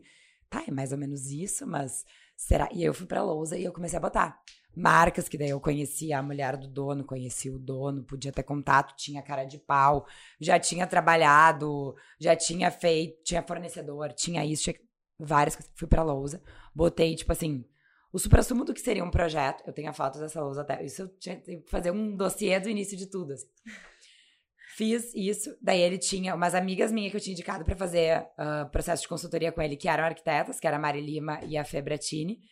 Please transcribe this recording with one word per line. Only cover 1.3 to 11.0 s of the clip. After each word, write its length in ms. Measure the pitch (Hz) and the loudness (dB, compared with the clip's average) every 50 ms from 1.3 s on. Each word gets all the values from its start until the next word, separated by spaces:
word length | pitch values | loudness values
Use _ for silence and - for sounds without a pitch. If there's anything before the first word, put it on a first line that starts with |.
isso, 340 | 143 151 190 202 - - 285 | -8 -6 -6 -6 -6 -6 -6
mas 400 | - 160 143 139 123 - - - - - _ _ _ _ | -6 -4 -4 -4 -6 -8 -10 -12 -14 -18 _ _ _ _
será?" 320 | - - - 175 - - - | -4 0 2 4 4 2 0
E 120 | - 175 165 | -2 0 0
eu 100 | 151 - | 0 0
fui 140 | - 185 | -2 -6
pra 160 | 165 180 - - | -6 -4 -2 -2
lousa 340 | - 156 156 160 156 180 | -2 -2 -4 -4 -6 -6
e 60 | 180 185 | -6 -6
eu 100 | 180 175 | -6 -6
comecei 240 | 170 175 165 175 | -8 -8 -6 -4
a 20 | 165 | -4
botar, 400 | 175 202 - 208 175 143 - - _ - - _ _ _ _ | -4 0 2 2 0 0 -2 -8 _ -20 -20 _ _ _ _
marcas, 520 | 170 180 165 160 165 170 175 - 180 - - | 2 6 8 8 8 8 6 4 0 -4 -4
que 80 | - | -4
daí 120 | 120 147 143 | -4 -2 -2
eu 100 | 139 139 | -2 -2
conhecia 580 | - 156 147 147 143 135 - - 160 156 143 135 | 0 0 0 0 -2 -4 -6 -6 -4 -2 -2 -2
a 40 | 139 | -2
mulher 320 | 143 143 143 139 127 143 | -4 -4 -4 -4 -4 -4
do 100 | 135 135 | -6 -8
dono, 360 | 135 131 143 139 139 139 143 139 | -10 -8 -6 -4 -4 -4 -4 -6
conhecia 500 | - 131 131 127 120 - - - 135 131 | -6 -8 -8 -6 -8 -8 -8 -8 -8 -8
o 60 | 131 | -8
dono, 440 | 127 131 135 131 139 139 139 139 - | -8 -8 -6 -4 -4 -4 -4 -6 -8
podia 280 | - 139 131 123 135 | -10 -12 -10 -10 -6
ter 120 | - 135 131 | -6 -6 -4
contato, 520 | - 147 143 135 143 135 139 143 - - | -4 -4 -2 2 4 4 4 4 2 -4
tinha 260 | - - 143 143 143 | -14 -12 -10 -10 -12
cara 220 | 135 143 143 135 135 | -10 -8 -6 -6 -6
de 120 | 135 147 | -8 -12
pau, 480 | 143 - - 143 139 135 143 147 139 - - - - - - - - | -10 -2 2 4 6 6 6 6 4 0 -6 -14 -20 -20 -20 -14 -4
já 200 | 151 180 180 170 | 2 4 4 4
tinha 280 | - - 170 175 185 | 4 2 0 -2 0
trabalhado, 1080 | 180 190 175 | 2 2 4